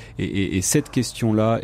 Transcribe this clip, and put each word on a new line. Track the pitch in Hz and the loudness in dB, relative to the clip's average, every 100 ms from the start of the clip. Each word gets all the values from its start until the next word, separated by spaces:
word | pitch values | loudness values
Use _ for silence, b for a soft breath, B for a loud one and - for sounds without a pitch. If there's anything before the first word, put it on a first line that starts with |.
| B - | B -6
Et, | |
et, | 95 98 98 95 | -2 0 0 0
et | |
cette | 90 151 147 | 2 0 0
question-là | - 120 - 117 107 110 113 | -2 -2 -2 0 2 4 2